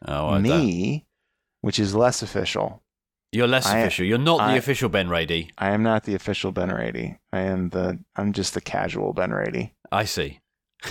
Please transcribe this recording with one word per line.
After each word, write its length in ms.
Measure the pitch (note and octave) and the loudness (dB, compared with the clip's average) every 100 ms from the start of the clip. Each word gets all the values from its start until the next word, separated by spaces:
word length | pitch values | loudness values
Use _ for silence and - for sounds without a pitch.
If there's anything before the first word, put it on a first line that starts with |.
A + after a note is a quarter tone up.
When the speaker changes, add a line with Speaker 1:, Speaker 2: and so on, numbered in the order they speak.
| - | -6
Speaker 1:
Oh, 220 | D2 D2+ | -4 0
I 100 | D2+ | 2
Speaker 2:
me, 100 | A2 | 4
Speaker 1:
don't 520 | E3 B2 F2 G#2 D3+ - _ _ _ _ _ | 4 2 0 -2 -4 -6 _ _ _ _ _
Speaker 2:
which 180 | G#2+ G#2 | -2 0
is 160 | G2+ G#2 | 2 4
less 260 | B2 - | 2 2
official. 640 | G#2+ G2+ F#2+ G2+ G#2 G2+ _ _ _ _ _ | -4 -4 -2 -2 -4 -6 _ _ _ _ _
Speaker 1:
You're 160 | A2 A#2+ | 0 2
less 180 | C3 G2 | 4 4
Speaker 2:
I, 140 | A2 | 2
Speaker 1:
official. 260 | G#2+ - F#2 | 2 2 2
You're 120 | A#2 | 2
not 240 | D3+ E3 | 4 4
Speaker 2:
I, 100 | G#2+ | 4
Speaker 1:
the 60 | A#2+ | 2
official 300 | C3+ C3 A#2 | 2 0 2
Ben 180 | G2+ F2 | 2 2
Rady. 400 | E2+ E2 E2 E2 - | 0 0 -2 -4 -4
Speaker 2:
I 120 | G2 | 0
am 100 | G#2 | 2
not 220 | A2+ A2 | 2 2
the 100 | - | 0
official 380 | F#2+ - G2 G2+ | -4 -2 -4 -4
Ben 180 | F#2 F2+ | -2 -2
Rady. 460 | A1+ A#1 A#1 - - _ | -2 -4 -4 -8 -10 _
I 80 | F#2 | -4
am 300 | F#2+ F#2 F2+ | -2 0 -2
the, 300 | F#2 F2+ F2 - - | -2 -2 -4 -8 -4
I'm 160 | G2+ | -2
just 200 | G2 F#2 | -2 -2
the 80 | - | -4
casual 520 | - G2 F#2+ G2+ G2+ | -6 -4 -4 -2 -4
Ben 180 | - F#2 | -2 -2
Rady. 420 | A2 G#2 - A2+ _ - | -2 -4 -4 -6 _ -6
Speaker 1:
I 120 | G2+ G#2+ | -4 -2
see. 360 | - C#2+ - _ _ _ _ - | -4 -6 -8 _ _ _ _ -10